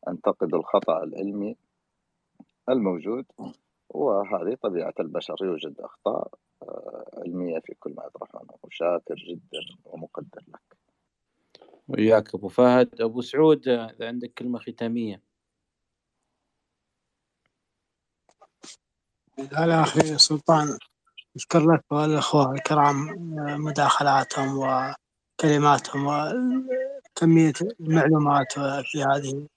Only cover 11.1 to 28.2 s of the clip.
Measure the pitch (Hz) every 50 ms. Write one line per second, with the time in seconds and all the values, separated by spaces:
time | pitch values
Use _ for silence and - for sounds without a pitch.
11.1 | _ _ _ _ _ _ _ _ _ - - - _ _ _ - - - 107 110
12.1 | 110 107 104 - - 92 104 95 - - 127 123 123 127 123 120 - - 113 113
13.1 | 113 123 123 - - 139 156 156 156 147 123 131 123 120 113 113 117 _ 120 113
14.1 | 120 123 120 120 _ - 117 123 120 113 - - 117 - 117 113 117 120 113 107
15.1 | 98 95 _ _ _ _ _ _ _ _ _ _ _ _ _ _ _ _ _ _
16.1 | _ _ _ _ _ _ _ _ _ _ _ _ _ _ _ _ _ _ _ _
17.1 | _ _ _ _ _ _ _ _ _ _ _ _ _ _ _ _ _ _ _ _
18.1 | _ _ _ _ _ _ - _ _ _ - - - _ _ _ _ _ _ _
19.1 | _ _ _ _ _ - 135 139 143 151 165 170 165 160 156 - - 147 151 156
20.1 | 151 147 - - 156 143 _ - 165 156 151 147 - - - _ _ _ _ _
21.1 | _ - _ _ _ 131 - _ - 170 147 165 165 143 - _ 147 147 151 156
22.1 | 156 147 - - - 151 139 131 135 139 - - 156 151 143 143 143 139 147 151
23.1 | 139 - 175 165 160 151 147 143 147 147 151 156 147 151 143 139 139 - 147 143
24.1 | 135 135 131 - - 147 135 135 135 135 135 135 131 131 131 135 143 - _ _
25.1 | _ _ _ _ _ - - 156 147 147 147 147 143 135 - - - 135 139 143
26.1 | 147 147 151 156 226 254 254 254 247 262 262 262 254 262 262 269 277 277 _ -
27.1 | _ - 170 165 165 165 165 156 139 - 170 208 240 _ 165 156 160 160 139 147
28.1 | 160 151